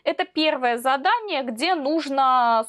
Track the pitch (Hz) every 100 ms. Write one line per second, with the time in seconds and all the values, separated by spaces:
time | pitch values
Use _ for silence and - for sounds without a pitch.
0 | - 330 349 311 311 302 247 240 254 269
1 | 339 480 415 302 247 220 330 349 269 320
2 | 285 269 262 254 233 226